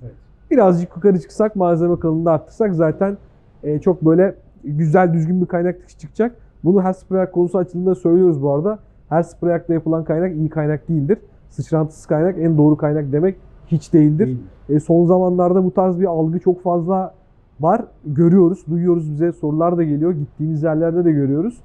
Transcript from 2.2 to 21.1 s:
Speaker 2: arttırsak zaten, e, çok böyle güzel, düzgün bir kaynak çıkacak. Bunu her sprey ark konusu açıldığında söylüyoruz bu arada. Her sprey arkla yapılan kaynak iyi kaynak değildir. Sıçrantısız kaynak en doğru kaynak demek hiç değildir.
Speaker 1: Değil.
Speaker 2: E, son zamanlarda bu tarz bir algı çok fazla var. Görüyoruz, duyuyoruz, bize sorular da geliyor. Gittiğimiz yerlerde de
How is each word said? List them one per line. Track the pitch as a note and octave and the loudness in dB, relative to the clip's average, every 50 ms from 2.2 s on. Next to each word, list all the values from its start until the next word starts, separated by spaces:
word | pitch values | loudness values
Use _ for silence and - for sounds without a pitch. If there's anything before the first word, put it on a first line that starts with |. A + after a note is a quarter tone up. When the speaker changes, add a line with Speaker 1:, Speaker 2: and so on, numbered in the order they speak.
| E3 E3+ | 0 0
Speaker 2:
arttırsak | D#3+ D3 - - - - A3+ G#3 F3 | 0 0 -2 -8 -6 -4 -2 -2 0
zaten, | D#3 E3 D#3 D3 - G3 G3 G3+ - - - _ _ _ _ _ - | 0 0 0 0 -2 -4 -4 -4 -8 -14 -20 _ _ _ _ _ -12
e, | - D3 D3+ D3 | -8 -6 -6 -2
çok | - F#3+ E3+ - | 0 -2 -2 2
böyle | D3+ D#3+ E3 F3 F#3+ F#3+ - - - - _ - - | 2 2 4 4 2 0 -2 -8 -20 -20 _ -16 -12
güzel, | D3 D3 D3+ E3 D3+ D3+ F#3 F#3 E3+ | -8 -4 -2 -2 2 2 2 2 2
düzgün | E3 E3+ D#3 E3 F3+ F#3 | 2 0 0 0 -2 -2
bir | F3 | -2
kaynak | - F#3 E3+ E3+ F3+ F3 - - _ | -2 -2 -4 -2 -4 -6 -8 -14 _
çıkacak. | - - - D3 - - A3 A#3+ - - - - _ - - | -20 -20 -20 -16 -4 -4 -4 -4 -4 -12 -20 -20 _ -4 -2
Bunu | E3 F#3+ G3+ | 2 2 2
her | F#3 F#3 | 2 0
sprey | F#3 F#3 - - F#3+ F#3+ | -4 -6 -8 -4 -2 -2
ark | F#3 F#3 | -2 -2
konusu | F#3 F3 F3 F3 - F#3 | 0 -2 -2 0 0 -2
açıldığında | F3 F3+ - F3 F3+ F#3 F3+ | -4 -4 -6 -4 -2 -2 -2
söylüyoruz | F3 - E3 E3+ F#3 F#3 F3 D#3+ C#3 | 0 0 2 4 4 4 2 2 0
bu | C#3 C#3+ | -2 -2
arada. | C#3 D3 E3 G3+ A2 - - _ _ - _ - | -2 -2 -2 -4 -6 -6 -12 _ _ -20 _ -2
Her | D3+ E3+ | -2 -2
sprey | E3+ - - - E3+ F3 | -2 -2 -8 -6 -2 -2
arkla | E3+ E3 E3+ - E3 | -2 -2 -2 -2 -4
yapılan | D#3+ D#3+ E3 D#3+ E3 D#3+ | -2 -2 -2 -4 -4 -2
kaynak | - D#3 D#3+ F3+ F#3+ D#3 | -2 -2 -2 -2 -4 -2
iyi | D3+ D#3 D3+ | -4 -4 -4
kaynak | - D#3+ D3+ D3+ D3+ D3 - - | -4 -4 -2 -2 -4 -4 -4 -4
değildir. | E3 D3+ C#3 D3+ A3 - - - - - _ - | -4 -2 0 -2 -2 -4 -4 -20 -20 -20 _ -18
Sıçrantısız | - - - - D#3+ D#3 D#3 D#3 - - - | -14 -12 -6 -2 -2 -2 -2 -2 -6 -14 -6
kaynak | - D#3+ D3+ E3 F#3+ F3+ D#3+ | -2 -2 0 0 0 -2 0
en | D#3+ E3 D#3+ D3 | 0 0 2 4
doğru | D3 D3+ D3+ | 4 4 4
kaynak | D3+ D#3 D3 D3+ D#3 D3 C3+ | 2 0 -2 -2 -2 -4 -2
demek | C3+ D3 E3+ G3 F#3+ - - - - - - | -2 0 0 0 -2 -4 -16 -20 -20 -18 -6
hiç | - E3 D3 - - | -4 -4 -4 -2 2
değildir. | - D#3+ D3+ D3+ D3+ D#3 - | 4 4 6 6 4 2 0
Speaker 1:
Değil. | B2+ B2+ A#2+ - - - - - - | -2 -2 -8 -10 -16 -20 -18 -6 -2
Speaker 2:
E, | D3 D3+ | -2 -2
son | D3+ - E3 E3+ F3 | 0 2 2 2 4
zamanlarda | E3 F#3 F#3 F#3 F3+ F3+ F3+ F3+ F3 F3+ F#3+ F#3 | 4 2 2 2 0 0 0 0 2 2 2 0
bu | F#3 | 0
tarz | F3+ G3+ F#3 F#3 F3+ F3 | 0 0 0 0 0 0
bir | G3 | -2
algı | F3+ E3 D#3+ D#3+ D#3+ E3 F3 | -2 0 0 -2 -2 -2 -2
çok | - F#3 F3 F3+ | 0 -2 -2 0
fazla | - F3+ F3 F3 D#3+ F3+ F#3+ F#3 F#3+ - - _ _ _ _ _ _ _ _ - | -2 -2 -2 -2 0 -2 -2 -2 -4 -6 -12 _ _ _ _ _ _ _ _ -4
var. | D3+ E3 G#3 A#3+ - - - - - | 0 0 0 0 -2 -10 -16 -16 -10
Görüyoruz, | D3+ C#3 D#3 E3+ E3+ F3+ G3 F3 E3 F#3+ - - D#3+ | -6 0 2 2 4 6 6 4 4 2 -2 -8 -6
duyuyoruz, | E3 E3+ F3 F3+ E3+ E3+ D#3 D3+ | -4 -2 0 0 0 0 -2 -6
bize | D3 D3 E3 F3 | -4 -4 -4 -4
sorular | E3 - D#3 D3 D3+ D#3 E3 F3 F3 | -4 -4 -6 -4 -2 0 0 0 0
da | E3+ E3 | 0 0
geliyor. | D3+ D3 D3 D#3 F3+ | -2 -2 -2 -2 -2
Gittiğimiz | F3+ D3 C#3+ - _ - D3+ D#3+ D#3 D3 | -2 -4 -6 -10 _ -8 -6 -4 -4 -2
yerlerde | D#3 E3 D3+ D#3 E3+ E3 E3 F3+ F3 | -2 -2 -2 0 -2 -2 -2 0 0
de | E3+ | 2